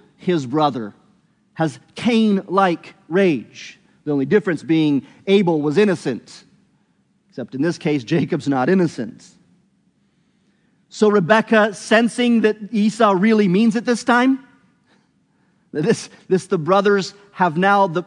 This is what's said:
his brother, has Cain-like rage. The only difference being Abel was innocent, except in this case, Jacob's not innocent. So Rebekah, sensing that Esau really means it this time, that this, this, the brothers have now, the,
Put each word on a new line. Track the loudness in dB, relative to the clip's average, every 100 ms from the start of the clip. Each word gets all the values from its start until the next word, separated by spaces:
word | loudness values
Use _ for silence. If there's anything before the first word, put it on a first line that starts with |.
| _ _
his | -4 -2 -2
brother, | -2 -2 -2 -10 -16 _ _ _ _ _
has | -6 -6 -6 _ -6
Cain-like | -2 2 2 0 -2 0 0 -2 -8 -20 _
rage. | 0 0 0 -6 -18 -20 -20 _ _
The | -6
only | -4 0
difference | 0 0 -6
being | -2 0 2 0 -4 -12 0
Abel | 2 2 0
was | 0 0
innocent, | 0 0 -4 -8 -12 -20 _ _ _ _ _ _ _ _ _
except | -16 -12
in | -4
this | -4 -2
case, | -4 -4
Jacob's | -2 -2 -2 -4 -2
not | -2 2
innocent. | 2 0 -4 -12 -14 -20 _ _ _ _ _ _ _ _ _ _ _ _ _ _ _ _
So | 0 2
Rebekah, | 2 2 2 2 2 0
sensing | -4 0 2 2 0 0 2
that | 0 -2 -4
Esau | -2 -2 2 2
really | 2 2 2 2
means | 2 2 0
it |
this | -2 -4
time, | 0 2 2 0 -6 _ _ _ _ _ _ _ _ _ _ _ _
that | -4
this, | -2 -2 -4 -20 -2
this, | -2 -2
the | -4
brothers | 2 2 4 0 -2 -12 _
have | -2 -2 2
now, | 2 2 2
the, | -2